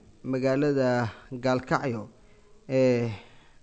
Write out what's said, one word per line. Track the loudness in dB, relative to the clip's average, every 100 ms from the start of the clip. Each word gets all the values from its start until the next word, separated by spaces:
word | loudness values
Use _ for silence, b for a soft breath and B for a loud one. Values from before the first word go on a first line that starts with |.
| -16 -14
magaalada | -6 -2 0 2 2 2 2 2 -2 B B
Gaalkacyo | -6 -2 0 0 -2 -2 -6 -10 -18 b b b b -2
ee | 2 4 4 0 -6 B B B B